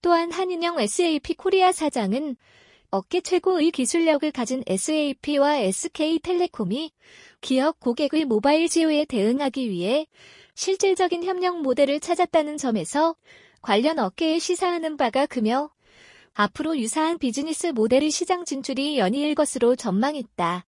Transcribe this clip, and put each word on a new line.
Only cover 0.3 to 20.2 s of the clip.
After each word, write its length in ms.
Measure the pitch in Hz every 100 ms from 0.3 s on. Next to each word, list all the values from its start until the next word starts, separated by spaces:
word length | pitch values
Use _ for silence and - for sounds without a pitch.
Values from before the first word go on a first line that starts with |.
한인영 500 | 330 370 349 339 339
에스에이피 540 | 208 - 349 311 -
코리아 380 | - 381 381 370
사장은 640 | 370 311 269 202 226 302 254 _ _ _ _ _
업계 300 | 196 190 359
최고의 500 | - 359 381 370 311
기술력을 600 | 320 247 339 330 294 302
가진 320 | 285 233 262 -
에스에이피와 920 | 190 - 311 294 269 - 294 277 294
에스케이텔레콤이 1300 | 196 196 330 - 311 330 - 359 359 - 190 233 320 _ _ - - _
기업 400 | - 262 285 320
고객의 440 | - 240 294 311
모바일 440 | 302 220 269 302 339
지요에 360 | - 320 302
대응하기 640 | 302 240 202 254 285 262 247
위해 380 | 185 175 269 311 _ - - -
실질적인 720 | - - 381 392 370 359 339
협력 360 | 349 370 359 349
모델을 400 | 277 247 277 294
찾았다는 560 | - 349 349 330 294 302
점에서 600 | 269 220 160 285 320 330 _ - - _
관련 380 | - 208 262 320
업계에 400 | 202 - 320 320
시사하는 580 | - 359 359 349 320 302
바가 300 | 254 262 285
크며 440 | - 214 247 302 _ _ _ - - _
앞으로 460 | - 208 - 311 320
유사한 400 | 226 - 311 339
비즈니스 480 | 254 233 302 311 349
모델의 440 | 254 220 247 302
시장 360 | 302 349 359 349
진출이 500 | 277 269 254 277 294
연이을 380 | 185 254 294
것으로 420 | 294 302 254 240 247
전망했다. 880 | 233 190 262 302